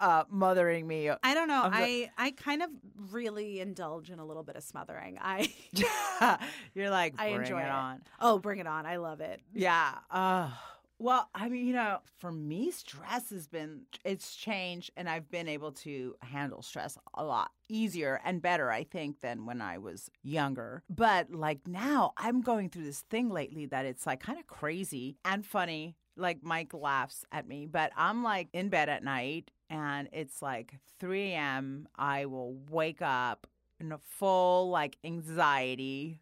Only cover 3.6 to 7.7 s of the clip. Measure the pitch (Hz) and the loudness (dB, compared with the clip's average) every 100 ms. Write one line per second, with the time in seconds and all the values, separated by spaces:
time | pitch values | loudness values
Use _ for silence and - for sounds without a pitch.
3.6 | 190 185 165 165 160 170 156 156 147 - | -6 -6 -6 -8 -10 -12 -10 -10 -10 -12
4.6 | - - - - 190 185 190 190 214 - | -12 -12 -10 -10 -12 -8 -4 -2 -2 -4
5.6 | - 180 453 427 403 370 240 180 262 - | -6 0 2 0 -2 4 4 4 0 -10
6.6 | - 196 202 190 170 135 214 208 - 175 | -12 -4 2 4 2 0 -2 0 -2 -2
7.6 | 139 | 0